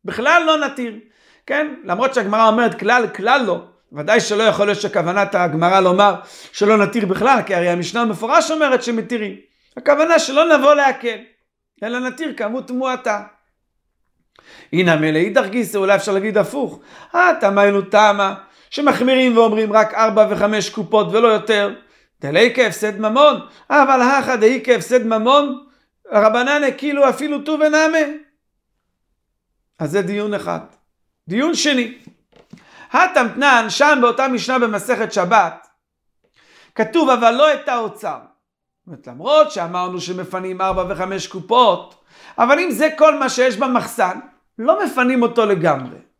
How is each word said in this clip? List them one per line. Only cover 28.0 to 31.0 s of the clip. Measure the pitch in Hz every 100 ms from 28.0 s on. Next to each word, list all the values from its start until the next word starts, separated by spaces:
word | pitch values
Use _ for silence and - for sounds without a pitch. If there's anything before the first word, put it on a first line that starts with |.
| 294 302 _ _ _ _ _ _ _ _ _ _ _ _ _ _ _ _
אז | 151
זה | 190
דיון | 180 208 208
אחד. | 202 175 - - _ _ _